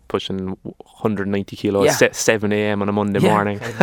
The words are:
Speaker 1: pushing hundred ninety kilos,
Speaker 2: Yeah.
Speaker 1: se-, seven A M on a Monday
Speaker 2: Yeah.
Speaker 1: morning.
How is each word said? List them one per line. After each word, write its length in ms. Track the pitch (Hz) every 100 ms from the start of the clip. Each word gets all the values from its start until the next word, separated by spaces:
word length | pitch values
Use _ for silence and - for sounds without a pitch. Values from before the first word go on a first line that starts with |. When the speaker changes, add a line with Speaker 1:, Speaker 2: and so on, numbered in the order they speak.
| -
Speaker 1:
pushing 500 | 101 - 95 92 98 - - -
hundred 400 | - 113 101 98
ninety 300 | 101 95 -
kilos, 300 | 104 101 95
Speaker 2:
Yeah. 60 |
Speaker 1:
se-, 200 | 135 123
seven 400 | - - 110 104
A 140 | 104 104
M 120 | 101
on 60 | 101
a 40 |
Monday 260 | 104 104 98
Speaker 2:
Yeah. 160 | 101
Speaker 1:
morning. 260 | 107 104 101 117 117